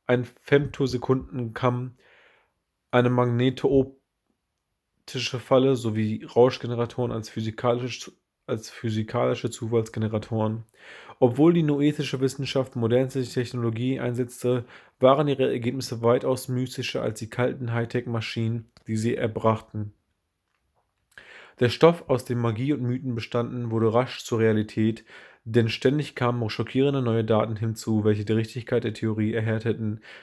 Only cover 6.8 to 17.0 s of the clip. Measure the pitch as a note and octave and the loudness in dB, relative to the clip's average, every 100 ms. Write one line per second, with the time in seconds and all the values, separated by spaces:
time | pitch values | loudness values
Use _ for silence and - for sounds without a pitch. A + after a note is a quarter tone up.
6.8 | A#2+ - A#2+ A2+ A2 A2+ A2 A2 B2 A#2+ | -4 -2 -4 -4 -8 -6 -6 -2 0 0
7.8 | B2+ - - _ _ _ - A2+ - - | -4 -10 -14 _ _ _ -8 -8 -8 -8
8.8 | A#2 A2 A2 A#2+ B2+ A#2+ A#2 - A2+ A#2 | -4 -4 -2 -2 -2 -2 -6 -8 -2 -2
9.8 | A2+ A2 A2 G#2+ - A2+ A2 A2+ - _ | -2 -4 -2 -4 -4 -2 -2 -2 -10 _
10.8 | - - - - B2+ A#2+ E3 E3+ D3+ C#3+ | -20 -20 -14 2 2 6 4 6 2 2
11.8 | D3 D3 C#3 B2+ C3 - C3 C3+ B2 A#2+ | 2 0 -4 -2 -2 -2 -4 -2 -2 -2
12.8 | A2+ B2 C3 C3+ A#2 B2+ A#2+ B2 A#2 A2+ | 2 2 2 -2 -4 -4 -4 -2 -2 -2
13.8 | B2+ C3 B2 A#2+ B2+ - B2 B2 A#2 - | -4 -2 -4 -4 -6 -4 -2 -2 -4 -18
14.8 | _ - B2+ C#3 D3 C3 B2+ - A#2+ C3 | _ 4 6 6 2 0 0 0 -2 -4
15.8 | A#2 A#2 A#2 B2+ C3+ B2+ - B2+ B2+ - | -8 0 2 2 2 -4 -2 -4 -4 -6
16.8 | A#2+ C3 | -6 -4